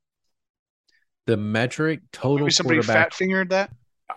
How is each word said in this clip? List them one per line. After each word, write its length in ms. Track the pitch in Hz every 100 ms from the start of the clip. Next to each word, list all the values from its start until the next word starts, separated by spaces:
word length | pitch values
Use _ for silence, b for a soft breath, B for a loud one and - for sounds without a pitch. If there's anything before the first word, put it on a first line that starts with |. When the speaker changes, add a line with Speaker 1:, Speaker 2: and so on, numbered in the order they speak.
| _ _ _ _ _ _ _ _ _ _ _ _ -
Speaker 1:
The 120 | 110
metric 640 | 104 110 123 - 156 160 -
total 280 | - 131 143 143
Speaker 2:
Maybe 60 |
somebody 260 | - 131 123
Speaker 1:
quarterback 340 | 107 - 165
Speaker 2:
fat-fingered 380 | - 185 190 185
that? 200 | 190 202 - _ _ -